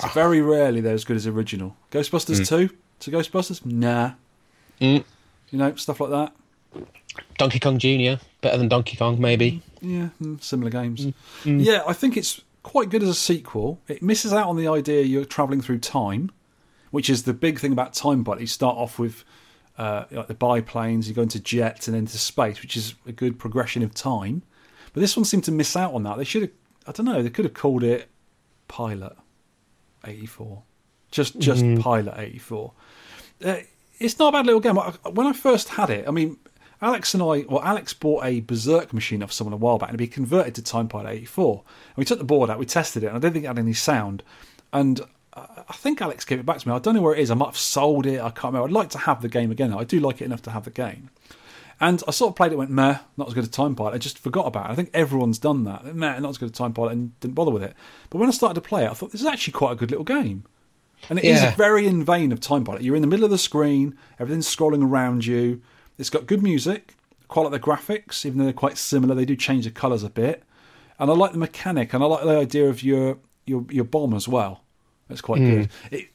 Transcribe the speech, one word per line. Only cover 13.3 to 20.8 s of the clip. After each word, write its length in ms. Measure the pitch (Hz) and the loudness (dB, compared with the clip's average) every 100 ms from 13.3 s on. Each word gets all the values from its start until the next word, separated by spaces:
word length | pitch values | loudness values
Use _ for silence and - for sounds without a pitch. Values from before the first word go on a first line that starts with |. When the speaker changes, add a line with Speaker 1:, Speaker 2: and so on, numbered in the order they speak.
| 170 - 107 117 170 - | 0 -2 -4 -4 -6 -10
Speaker 1:
It 140 | 135 | -4
misses 320 | 180 220 220 | 0 0 2
out 140 | 202 196 | 0 2
on 100 | 165 | 0
the 100 | 160 | 0
idea 340 | 156 143 147 | 0 2 2
you're 220 | 135 135 143 | 4 0 -2
travelling 360 | - 139 139 | -2 0 0
through 180 | 127 120 | 0 -2
time, 520 | - 139 104 101 185 - _ _ _ _ _ | -2 -2 -2 -2 -6 -8 _ _ _ _ _
which 180 | 143 135 | -2 0
is 140 | 127 | 0
the 100 | 127 | 0
big 260 | 127 165 147 | 0 -2 0
thing 120 | 143 | 0
about 220 | 131 127 | 0 -2
Time 300 | - 147 135 | -2 0 2
Pilot. 180 | 110 101 | 0 -4
You 60 | 117 | -6
start 300 | - 127 120 | 0 0 0
off 200 | 120 - | -4 -4
with, 260 | 117 113 - - _ _ _ - | -4 -6 -18 -20 _ _ _ -8
uh, 280 | 110 104 - | -6 -6 -6
like, 160 | 117 - | -10 -10
the 60 | |
biplanes, 760 | 120 123 120 113 117 | -2 2 2 0 -4